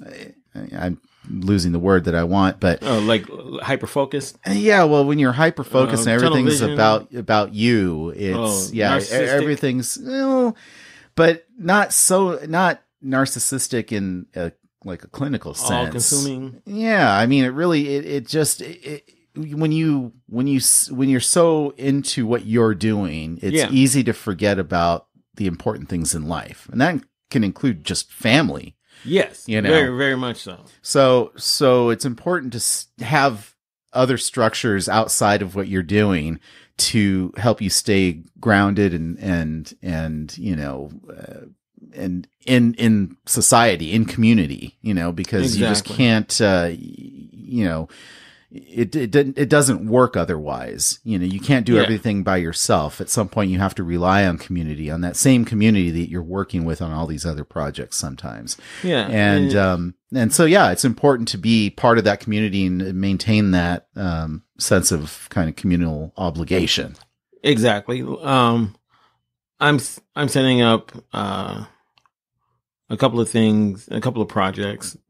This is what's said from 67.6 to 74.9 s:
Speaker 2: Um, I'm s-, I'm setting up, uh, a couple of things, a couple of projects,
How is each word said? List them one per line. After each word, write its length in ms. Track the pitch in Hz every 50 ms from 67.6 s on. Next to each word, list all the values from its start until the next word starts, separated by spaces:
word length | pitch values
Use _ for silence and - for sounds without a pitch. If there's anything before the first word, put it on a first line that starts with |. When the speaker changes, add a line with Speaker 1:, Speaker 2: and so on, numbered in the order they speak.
| 113 120 104 104 101 - 123 127 127 131 131 -
Speaker 2:
Um, 540 | - 139 135 131 123 117 117 117 113 104 - _ _ _ _ _ _ _ _ _ _ _ _ _ _ _ _ -
I'm 140 | 147 147 147
s-, 260 | 139 - - - - - _ -
I'm 140 | - 147 131
setting 340 | - 139 131 131 127 123
up, 300 | 120 117 113 110 - - - - - _ -
uh, 500 | 110 104 98 95 98 98 95 98 104 107 - _ _ _ _ _ _ _ _ _ _ _ _ _ _ _ _ _ _ _ _ _ _ _ -
a 80 | - 107
couple 240 | - 131 120 117
of 80 | 113 110
things, 580 | - 117 110 110 107 107 107 101 98 104 - -
a 120 | - 110
couple 200 | - 127 113 117
of 60 | 104 92
projects, 680 | - 107 95 95 98 - 101 101 104 - - -